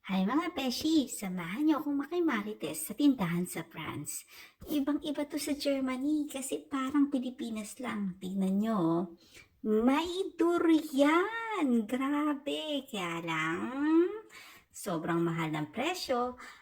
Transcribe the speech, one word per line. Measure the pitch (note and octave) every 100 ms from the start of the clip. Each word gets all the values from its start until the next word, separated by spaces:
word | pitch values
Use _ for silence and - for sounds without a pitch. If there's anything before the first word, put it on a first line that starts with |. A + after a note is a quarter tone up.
Hi | - F#3+ F#3+
mga | C#4 E4+
beshi! | C4+ B3+ A#3+ D#4 D#4+ B3
Samahan | - F#3+ F3+ E3+ G#3+
niyo | D#4 C#4+
akong | C#4+ C#4
makimarites | C#4 F4 E4 A3+ G#3 G#3+ D#3 - -
sa |
tindahan | G#3 D4 B3 F3 F3 F3+
sa | F3+
France. | - E3 D3+ - D3 - - - - _ -
Ibang-iba | D4+ C#4 D4 D#4+ C#4+
to | D4 D4
sa | D4+ C#4+
Germany | C#4+ C4+ C4 B3+ C#4+ D4+ C#4+
kasi | C4+ B3+ -
parang | - C4+ C4 D4 C#4
Pilipinas | C4 B3 B3 A#3 G#3+ G#3 -
lang. | A#3+ A3 G3 F3+
Tingnan | F#3 G3 F#3+ G3
niyo, | A3 G#3+
oh. | E3 E3+ F#3+ - - - - _
May | G#3+ G#3+ A#3+ C#4+ F4 F4+ F#4 -
durian! | E4+ F4 E4+ D#4+ - C4+ C#4+ E4 G4+ A4+ A4+ G#4 C#4+ A#3 G#3
Grabe! | B3+ C4+ D4 D4+ C#4+ C#4+ D4 D#4 C#4+
Kaya | C4 G#3 F3 E3+
lang, | E3 D#3+ D#3+ F3 A3+ C4 D4+ D#4+ F#4 G#4+ - - - - _ -
sobrang | - E3 E3+ E3+
mahal | E3+ E3 D#3+ D3+
ng | D3+
presyo. | - D4+ F4+ - B3 B3 B3 - -